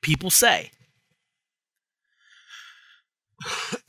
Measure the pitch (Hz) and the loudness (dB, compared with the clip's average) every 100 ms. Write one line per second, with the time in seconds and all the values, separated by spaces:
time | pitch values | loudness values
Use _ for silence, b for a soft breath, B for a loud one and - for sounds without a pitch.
0 | - 143 185 - 240 85 - _ _ _ | 0 0 2 4 4 2 -2 _ _ _
1 | _ _ _ _ _ _ _ _ _ _ | _ _ _ _ _ _ _ _ _ _
2 | _ b b b b b b b b b | _ b b b b b b b b b
3 | b _ _ - - - - - | b _ _ -16 -10 -8 -8 -10